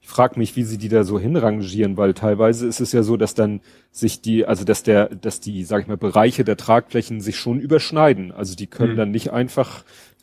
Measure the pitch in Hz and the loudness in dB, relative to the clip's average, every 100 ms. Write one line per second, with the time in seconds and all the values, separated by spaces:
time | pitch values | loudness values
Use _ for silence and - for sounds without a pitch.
0 | - - 123 - 110 - 113 110 104 110 | -8 0 0 2 -4 -2 -6 -4 0 2
1 | 95 101 104 165 117 107 95 98 104 98 | 2 0 0 0 0 0 -4 -2 -2 2
2 | 98 92 110 101 110 117 120 113 120 123 | 0 2 0 2 2 2 -2 -4 0 2
3 | 107 113 107 - 107 104 _ _ _ - | 2 2 0 0 0 -2 _ _ _ -4
4 | 113 - 113 113 - 98 98 107 - 104 | -2 -2 -2 0 2 0 0 0 4 4
5 | 104 95 110 - - 101 87 107 101 101 | 4 -2 -8 -8 -10 -10 -4 -4 -4 -4
6 | 101 107 113 123 107 101 - 117 - 120 | 0 4 4 2 -2 -2 2 2 2 -6
7 | 110 113 101 - - 123 143 156 - 156 | -4 -8 -8 -8 -4 -4 2 0 2 2
8 | 156 110 92 92 98 90 101 - 120 113 | 4 4 -2 -8 -10 -8 -14 -2 -2 0
9 | 104 110 - 117 127 - 127 - _ - | -2 -2 -4 -2 -2 -2 -4 -4 _ -20
10 | - _ | -20 _